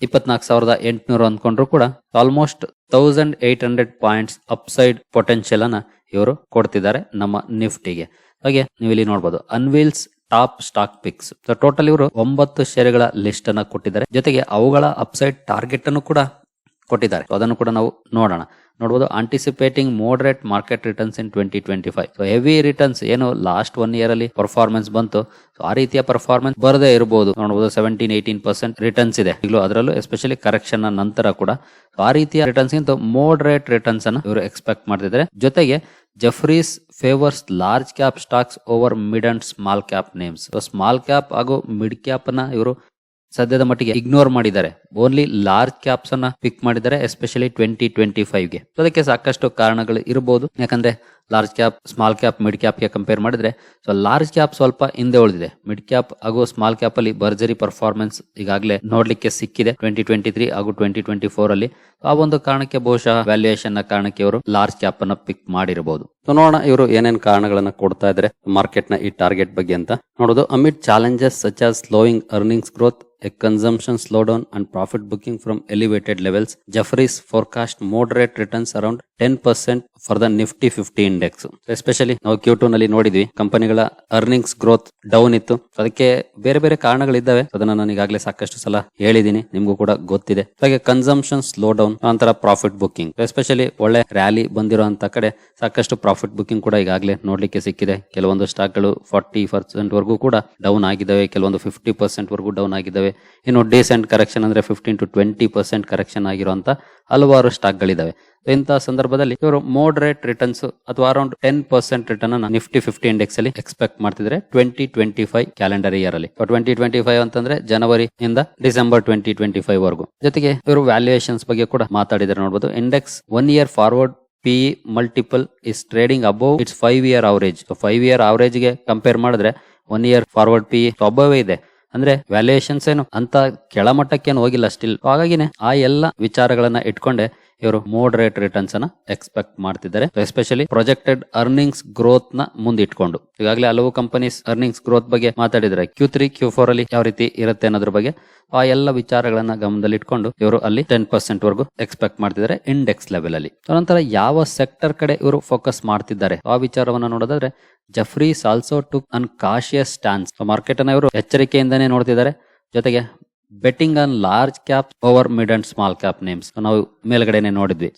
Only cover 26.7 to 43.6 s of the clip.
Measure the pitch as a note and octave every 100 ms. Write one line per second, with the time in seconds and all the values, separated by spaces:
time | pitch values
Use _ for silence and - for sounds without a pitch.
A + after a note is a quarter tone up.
26.7 | C#3 C#3 A#2+ A2+ A2 G2+ G2 G#2+ G#2 A2
27.7 | G#2 A2 A2 A2+ G#2+ G#2 G#2 G#2+ G2 A#2
28.7 | A2 A2+ G#2 A#2 A#2 F#2 E2 G#2 A2 G2
29.7 | G#2+ B2+ D#3 - A#2 C3 C3+ A2 G#2+ -
30.7 | A2 G#2+ G2+ G2+ G#2 A2 F#2+ G2 B2+ _
31.7 | _ _ - G2+ C#3+ D3+ D#3 D3 B2+ C3
32.7 | D3+ C#3 C3+ A2+ B2 D3 D#3+ D3 D3 C#3
33.7 | A#2 A#2 A2 G#2+ A#2+ G2+ G#2+ G2 - -
34.7 | A2 - G2 G2 A#2 E3 G#2 C3 C3 D3
35.7 | C#3+ - _ _ - A#2+ - D3+ D#3+ D#3+
36.7 | - _ _ B2+ C3+ C#3+ C#3 - F#2 F#2
37.7 | A#2+ C3 - C3+ - - B2 B2 - -
38.7 | A#2 A#2+ A2+ G#2 A2 A#2 A2+ - - G2
39.7 | G2+ - G2 F#2 F2+ F2 D#2+ - - -
40.7 | G2+ G2 B2+ B2+ C#3+ C#3 - B2 C3+ -
41.7 | G#2+ A2 A#2 - C3 - B2+ C3 B2 A2+
42.7 | B2+ _ _ _ _ _ - A#2+ C3